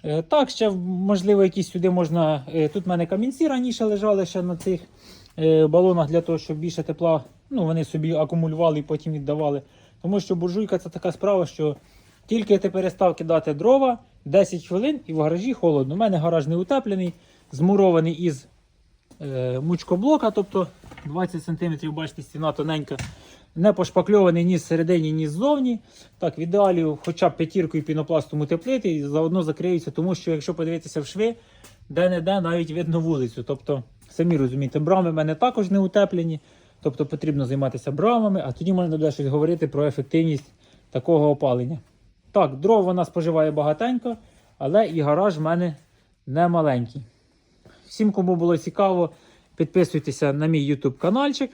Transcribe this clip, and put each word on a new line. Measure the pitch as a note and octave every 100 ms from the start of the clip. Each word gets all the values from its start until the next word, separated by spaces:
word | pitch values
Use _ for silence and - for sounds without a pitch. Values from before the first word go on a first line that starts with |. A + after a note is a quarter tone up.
Е, | D#3 D#3
так, | D#3+ D4+ B3+
ще, | - A3 F#3 F3
можливо, | F3+ F#3+ G3+ F#3+ G3+
якісь | F#3+ G3 F3
сюди | F#3 F#3
можна, | F3+ E3 E3+ D#3 D3+ C3
е, | D#3+ D3+
тут | G3+ F3+
в |
мене | F3 E3+
камінці | G3 B3 - D#4+
раніше | C4 B3 A3+ G#3+
лежали | G#3 G#3+ G3 F3+
ще | F#3+
на | F3+ E3+
цих, | G3 E3+ - _ - - - -
е, | D#3+ D#3 D#3
балонах | E3 F#3 F3 D3
для | E3
того, | E3 D#3+
щоб | - D#3
більше | E3+ E3
тепла, | D#3 C#3+ E3 D#3 - _ _
ну, | C4 D#3+
вони | E3
собі | D3 D#3 D#3
акумулювали | D#3+ D#3 E3+ D#3+ D#3 E3+ D3+
і |
потім | C#3 D#3 E3
віддавали. | D3+ C#3 D3+ D3+ C#3+ - _ _ _
Тому | F3 G3
що | - F3+
буржуйка | F3 F#3 G#3 F#3
це | F3+
така | E3 F#3
справа, | - G3 G3 F3
що... | - D3+ C#3+ _ - _ _ -
Тільки | A3+ G3 G3
ти | F#3+
перестав | F#3+ F#3+ - F#3 D#3+
кидати | D#3+ E3 D#3
дрова, | C#3+ G3+ C4+ C4 A#3+ _ _ -
десять | F3+ F#3+ F3 -
хвилин | F3+ C4 D4+ -
і |
в | D#3
гаражі | D3+ F3 A#3
холодно. | B3+ E3+ D3 C3
У | E3+
мене | A3 F3
гараж | E3 E3 C#3+
не | E3+
утеплений, | F#3 C#4 B3 F#3+ F3+ - _ _ _
змурований | C3 F3 G3+ F#3+ E3 D#3+
із, | D#3+ F3 C3+ - _ _ _ _ _ _ -
е, | C#3+ C3 B2+ B2+
мучкоблока, | D3+ F3 - F3+ B3+ D4+ A3+
тобто | G#3+ G3 F#3+ F3 - - - D3+
двадцять | D#3+ F3+ E3+
сантиметрів, | D#3+ D#3+ F3 D3+ D#3
бачите, | D#3 D#3 -
стіна | C3+ D3 D#3
тоненька, | D3 D3+ D#3 C#3 C#3 - - - - _ D#3+
не | G3+
пошпакльований | G3 F3+ F#3 F3 G#3 F#3 E3+ F3
ні | F3
зсередині, | - E3 E3 F3+ D#3
ні | D#3 D#3
ззовні. | D#3 C4+ D4 B3+ A3+ _ - - _
Так, | E3+ -
в |
ідеалі | E3+ G3+ G3 F3 D#3+ D3 -
хоча | D#3+ F3+
б | -
п'ятіркою | E3 G3 D#3+ D#3
пінопластом | D3 D#3 D3+ D#3+ C#3 D3+
утеплити | D3 E3 A#3+ C4 G#3
і | D#3
заодно | C#3+ D3+ D#3+ F#3
закриються, | D#3+ - F3+ F3 D#3+
тому | D3+ F3 E3+
що, | -
якщо | D#3+ C#3+ E3
подивитися | E3 E3 D#3+ E3
в | C#3
шви, | F#3 A3+ A#3 _ - - - -
де-не-де | D#3 F3+ F3+ E3 G3
навіть | E3+ E3+ D#3+
видно | D#3 E3 E3
вулицю. | D#3+ D3 A#2+ B2
Тобто, | A#2+ C#3 - C#3 A#2+ - -
самі | - E3+ D#3+
розумієте, | C3 C3 C3+ D3+
брами | D#3 F#3+ E3+
в |
мене | D#3+ D#3 D#3
також | B3+ B3 F#3+
не | G3
утеплені, | F#3+ G3+ G3 F3+ E3 D#3 _ _ _ _
тобто | D3+ C3+ C#3+
потрібно | D3+ D#3 C#3+ B2
займатися | C#3 C3+ A#2+ -
брамами, | C#3+ G3+ A#3+ G#3+ F#3+ C3+
а |
тоді | - E3+
можна | F#3 F3 D#3
буде | D#3
щось | C#3 C#3
говорити | D3 D#3 E3+ D3+
про | C#3+ D3
ефективність | C3 C3+ E3 E3 C#3+ - _ _ _ _
такого | B2+ - D#3+ D3
опалення. | C#3+ C#3+ B2 B2 D#3 - _ _ _ _
Так, | G3+ D#3 C3+
дров | F#3+ A3+
вона | F#3 F3+ E3
споживає | F3 E3 D#3+ D#3
багатенько, | D3+ D3 D#3 A#3 B3+ A#3+ A3+ - _ _ _
але | C#3 G3 G#3
і | D#3+
гараж | C#3+ D3+ G3+ D#3
в |
мене | D#3 E3+ F3 D3 _ _ _ _ -
не | C#3 F3
маленький. | E3+ D#3 B2 A#2 C#3+ A#2+ _ _ _ _ _ - _ _
Всім, | - G#3+
кому | G3+ F#3 F3
було | E3+ E3+
цікаво, | F#3 - G3 F3+ E3 - _ _ _ -
підписуйтеся | D#3 F#3 E3+ D#3+ - B2+ D3
на | C#3 D#3
мій | D#3+ C#3
YouTube | C#3 C3+ C3
каналчик. | F3 A#3 C#4+ C4 C4+